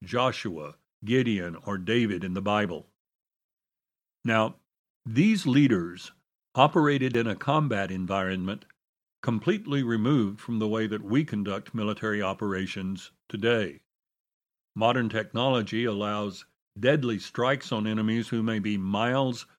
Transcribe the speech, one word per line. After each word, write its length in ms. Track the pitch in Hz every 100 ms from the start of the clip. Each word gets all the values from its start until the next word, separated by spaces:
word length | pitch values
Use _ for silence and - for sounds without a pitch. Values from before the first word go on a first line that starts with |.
Joshua, 720 | 92 120 127 117 110 82 73 - _ _ 101
Gideon, 520 | 127 120 101 87 80 -
or 120 | 98
David 460 | 90 117 113 92
in 100 | 92
the 80 | 92
Bible. 460 | 98 104 101 78 - _ _ _ _ _ _ _ _ _ _ _ _ _
Now, 320 | 117 113 110 - _ _ _ _ -
these 400 | 110 208 220 143
leaders 640 | 131 139 104 85 90 - - _ _ _ 127
operated 640 | 151 170 147 143 131 120
in 100 | 113
a 80 | 98
combat 560 | - 151 151 104 98
environment 760 | 92 90 98 92 95 92 104 - _ _ _ _ _
completely 640 | - 113 160 208 170 143
removed 560 | 120 113 113 147 101 107
from 200 | - 113
the 80 | 107
way 200 | 110 110
that 160 | 107
we 200 | 101 127
conduct 520 | 156 104 101 98 - 113
military 460 | 104 101 110 104
operations 920 | 95 95 104 95 95 - 92 95 - _ -
today. 520 | - 113 117 92 71 _ _ _ _ _ _ _ _ _ -
Modern 340 | 113 127 113
technology 760 | 110 104 117 131 127 98 110 120
allows 600 | 101 104 104 104 90 - _ _ -
deadly 400 | 120 151 123 104
strikes 520 | - - 123 139 -
on 140 | 113 107
enemies 440 | 107 107 113 107
who 120 | 117
may 180 | 113 110
be 180 | 104 101
miles 680 | 95 101 117 131 131 123 -